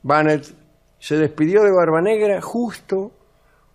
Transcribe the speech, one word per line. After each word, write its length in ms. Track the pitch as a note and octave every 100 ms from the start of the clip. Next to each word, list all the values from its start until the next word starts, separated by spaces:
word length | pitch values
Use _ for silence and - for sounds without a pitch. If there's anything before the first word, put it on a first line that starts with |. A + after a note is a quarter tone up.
Bennett 420 | C3+ D3+ D#3 D3+ - - _ _ _ _
se 180 | - D3+
despidió 460 | D3+ D3+ D#3 G3+
de 80 | G#3
Barba 280 | F#3 E3 D#3+
Negra 380 | G3 A3 G#3 F#3+
justo 720 | - A#3 A#3 - - F#3+ G#3 - _ _ _ _ _